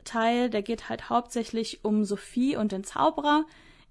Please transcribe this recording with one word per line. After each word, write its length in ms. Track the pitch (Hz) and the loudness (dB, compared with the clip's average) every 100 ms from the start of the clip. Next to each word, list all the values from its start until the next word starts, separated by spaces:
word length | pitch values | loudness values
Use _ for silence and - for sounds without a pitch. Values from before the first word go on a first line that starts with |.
Teil, 440 | - 233 226 240 247 | -6 0 2 2 2
der 140 | 214 | 0
geht 260 | 202 233 - | -2 -6 -6
halt 220 | 233 - | -8 0
hauptsächlich 760 | 233 240 240 226 226 220 - | 0 0 -6 -4 -4 -6 -4
um 200 | 220 214 | 0 2
Sophie 520 | 202 202 - 247 262 294 | 2 -2 -4 -2 0 0
und 160 | 214 | -2
den 100 | 190 | -4
Zauberer. 600 | 202 - 311 311 294 302 311 - - - _ | -6 2 2 2 4 4 2 -8 -20 -20 _